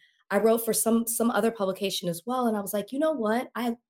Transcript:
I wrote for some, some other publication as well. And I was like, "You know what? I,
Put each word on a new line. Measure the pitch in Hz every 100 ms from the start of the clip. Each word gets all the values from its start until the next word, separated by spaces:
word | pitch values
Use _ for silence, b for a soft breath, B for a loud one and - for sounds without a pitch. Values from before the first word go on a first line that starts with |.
| b b _
I | 196
wrote | 220 226
for | 226
some, | 214 226 226 233
some | - 233
other | 220 226
publication | 226 190 190 196 - 175
as | 170 -
well. | 254 240
And | 214
I |
was | 196
like, | 208 202
"You | 269
know | 311
what? | 302 214 233 254
I, | 214 240 233